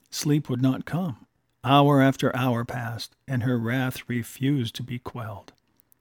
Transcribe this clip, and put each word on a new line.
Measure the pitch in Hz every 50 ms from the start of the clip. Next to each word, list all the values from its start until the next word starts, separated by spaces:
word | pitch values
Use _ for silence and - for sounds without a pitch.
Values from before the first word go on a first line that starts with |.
| _ _
Sleep | - - - 147 147 156 143 -
would | 127 123
not | 131 131 131 - -
come. | - - 165 190 165 117 - - _ _ _ _ _ _ _ -
Hour | 123 139 143 143 143 147 139
after | 135 135 131 - 147 127 -
hour | 127 127 131 117 117 117
passed, | - - 127 120 117 117 104 - - _ _ _
and | - 135 123
her | 110 135 127 117
wrath | 113 113 123 135 127 127 - - - -
refused | 123 120 110 - - - 131 135 147 139 120 110 -
to | - 123
be | - 127 123
quelled. | - - - 117 113 110 101 - - - _ _ _ _ _ _ _ _ _ _